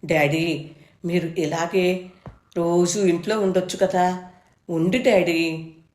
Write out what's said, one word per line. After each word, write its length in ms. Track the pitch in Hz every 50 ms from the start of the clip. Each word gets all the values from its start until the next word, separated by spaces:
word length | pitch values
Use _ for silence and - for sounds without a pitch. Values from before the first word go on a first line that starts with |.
| - 156
డాడీ, 640 | 165 156 147 143 147 160 165 170 160 143 147 - - - - _ _ _ -
మీరు 220 | 175 170 180 160 165 165 -
ఇలాగే 680 | 165 156 160 165 165 170 - 196 185 180 185 185 180 - - - _ - - _ _ _ _ 180
రోజూ 480 | 170 170 175 175 175 175 170 214 202
ఇంట్లో 340 | 180 165 170 175 - 214 220
ఉండొచ్చు 380 | 202 190 180 185 185 180 - -
కదా, 460 | 196 185 190 185 180 180 185 180 - - - _ _ _ _ _ _ -
ఉండు 280 | 175 165 165 180 185 254
డాడీ 760 | - 180 220 190 175 175 170 165 165 165 160 160 160 - - - _ _ _